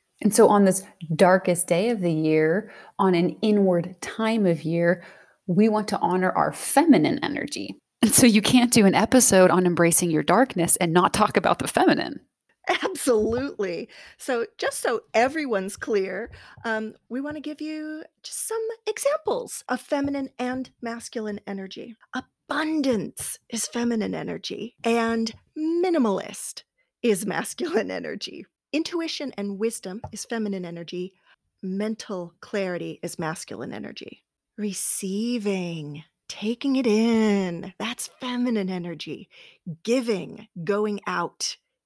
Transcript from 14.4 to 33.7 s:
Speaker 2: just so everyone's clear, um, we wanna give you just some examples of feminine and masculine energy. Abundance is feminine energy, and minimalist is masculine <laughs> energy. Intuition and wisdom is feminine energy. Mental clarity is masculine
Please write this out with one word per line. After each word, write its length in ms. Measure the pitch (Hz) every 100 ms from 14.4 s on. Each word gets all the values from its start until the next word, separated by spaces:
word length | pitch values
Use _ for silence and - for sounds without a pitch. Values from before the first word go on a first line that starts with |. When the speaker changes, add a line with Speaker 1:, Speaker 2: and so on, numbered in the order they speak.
| 233 -
Speaker 2:
just 220 | 554 -
so 220 | 294 233 -
everyone's 640 | 220 254 311 285 208 190 -
clear, 560 | - 208 190 175 226 - - -
um, 320 | - 220 220 - _
we 120 | 247
wanna 200 | 285 302
give 200 | 302 302
you 420 | 302 311 311 311 311 _
just 240 | - - -
some 200 | 453 453 453 -
examples 760 | 427 571 622 622 190 - - -
of 120 | 240
feminine 480 | - 285 277 277 269 -
and 320 | 247 254 254 _
masculine 580 | 233 233 - 233 214 202 -
energy. 500 | 196 190 - 240 220 _ 247
Abundance 1200 | - _ _ 285 311 311 269 220 226 - - - _
is 180 | 226 -
feminine 480 | 240 240 226 190 170
energy, 600 | 160 175 - - 240 _
and 480 | 233 233 226 226 220 - _ -
minimalist 1080 | 311 339 370 330 233 190 - - - - _ _ _ _
is 220 | 240 190 202
masculine 640 | 170 - - 349 294 92
<laughs> 0 |
energy. 540 | 92 76 82 - - - _ _
Intuition 580 | 294 330 349 330 - 277 -
and 220 | 202 196
wisdom 420 | 220 - 190 202 -
is 140 | 214 -
feminine 400 | 226 214 196 175
energy. 480 | 170 165 180 185 _ _ _ _ _
Mental 720 | 185 196 214 220 - 190 175 _
clarity 580 | - 208 185 175 165 -
is 160 | 175 -
masculine 540 | 160 165 - - 135